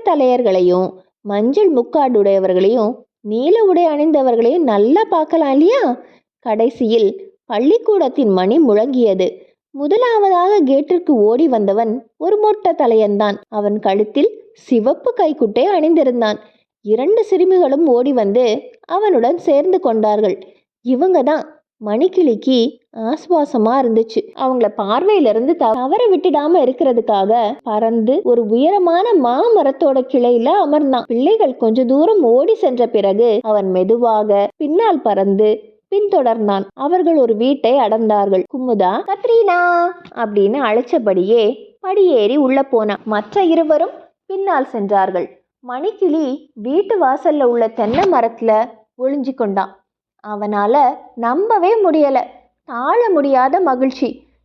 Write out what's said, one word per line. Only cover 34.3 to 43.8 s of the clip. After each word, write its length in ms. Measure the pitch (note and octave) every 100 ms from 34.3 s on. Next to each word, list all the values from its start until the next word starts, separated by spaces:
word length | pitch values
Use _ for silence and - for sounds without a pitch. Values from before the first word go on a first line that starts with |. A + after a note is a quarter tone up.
| G3+ G3+ -
பின்னால் 460 | D4 E4+ A4+ D#4
பறந்து 800 | A3 G3 G3 G3 G#3+ G#3+ - _ _ G4
பின்தொடர்ந்தான். 720 | G4+ F#4+ B3 A3+ G#3 G3 G3
அவர்கள் 440 | - C#4 F#4 E4 D#4+
ஒரு 180 | A#3+ G#3+
வீட்டை 380 | B3 C#4+ A3+ C4+
அடைந்தார்கள். 680 | G#3+ A3 A3 G#3 G3 F#3 -
"குமுதா, 460 | C4 B3+ G#3+ F#3 A3+
கத்ரீனா" 580 | - G4+ B4 A#4 G4+ F4 F4 F4 F4 F4 -
அப்படின்னு 500 | - A3 G#3 G3 C4+
அழைச்சபடியே 960 | A#3+ A3 B3+ E4 G#3 F#3 F#3 A#3 G#3+ C4 - _
படியேறி 580 | F#4 G#4 F#4 B3+ G#3 C#4+
உள்ள 260 | C4 C4+
போனான். 360 | C4+ A#3 G#3+ G3+ G#3+
மற்ற 380 | G#3 G#3+ G4+
இருவரும் 520 | F4+ E4 D#4 D4+